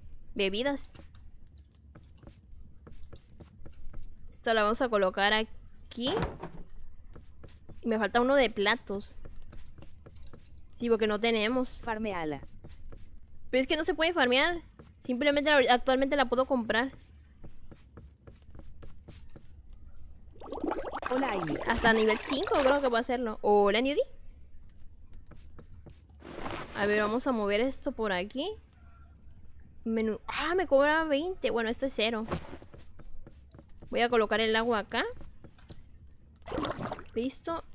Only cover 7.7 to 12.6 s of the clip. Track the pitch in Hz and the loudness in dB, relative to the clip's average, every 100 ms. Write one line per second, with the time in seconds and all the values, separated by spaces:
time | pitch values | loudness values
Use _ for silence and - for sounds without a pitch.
7.7 | - 233 220 196 233 254 277 233 220 202 | -6 -2 0 2 4 6 6 6 4 2
8.7 | 233 - 202 - - - - - - - | 2 -2 -6 -6 -10 -8 -8 -8 -8 -10
9.7 | - - - - - - - - - - | -10 -14 -14 -14 -14 -12 -14 -14 -16 -14
10.7 | - 233 220 214 208 233 220 214 262 247 | -2 2 4 4 2 4 4 4 2 0
11.7 | - - 214 220 180 156 139 - - | -4 -4 -2 -2 -2 -2 -4 -8 -14